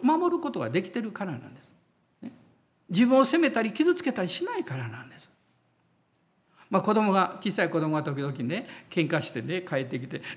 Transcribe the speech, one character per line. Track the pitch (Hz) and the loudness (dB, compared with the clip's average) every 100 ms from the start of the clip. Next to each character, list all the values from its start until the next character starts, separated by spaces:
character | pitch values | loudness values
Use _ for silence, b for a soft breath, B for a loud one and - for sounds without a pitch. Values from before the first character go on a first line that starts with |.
守 | 247 320 349 339 | 0 2 2 0
る | |
こ | 302 | -2
と | 202 | -4
が | 117 | -2
で | 151 | -2
き | 196 | -2
て | 240 | -4
る | 220 | -6
か | - 190 | -6 -6
ら | |
な | 139 | -8
ん | - | -10
で | 123 | -20
す。 | - _ _ _ _ _ | -20 _ _ _ _ _
ね。 | - - _ _ _ _ - | -18 -18 _ _ _ _ -2
自 | 175 247 | 4 6
分 | 262 | 8
を | |
責 | 262 339 | 6 4
め | 302 | 4
た | - | 2
り | 220 | 0
傷 | - 320 | 2 2
つ | 359 | 2
け | - | 0
た | 220 | -2
り | 180 | -2
し | - | -2
な | 381 453 | -4 -4
い | |
か | - 131 | -4 -6
ら | 120 | -8
な | 113 | -10
ん | 123 | -16
で | - | -20
す。 | - _ _ _ _ _ _ _ _ _ _ _ _ b b | -20 _ _ _ _ _ _ _ _ _ _ _ _ b b
ま | 190 | 0
あ、 | |
子 | 214 | 4
供 | 214 214 | 4 4
が、 | 190 185 - | 4 2 0
小 | 208 | -4
さ | 196 | 0
い | 175 | 0
子 | 165 | 2
供 | 156 151 | 0 0
が | |
時 | 147 139 | -2 -4
々 | 139 135 | -4 -4
ね、 | 120 185 262 B - | -4 -4 -8 B -6
喧 | - 151 | -2 0
嘩 | 160 | 0
し | - | -2
て | - | -6
ね、 | 135 180 | -4 -6
帰 | 180 143 | -4 -4
っ | 123 | -4
て | 131 | -6
き | 127 | -8
て、 | 143 B | -10 B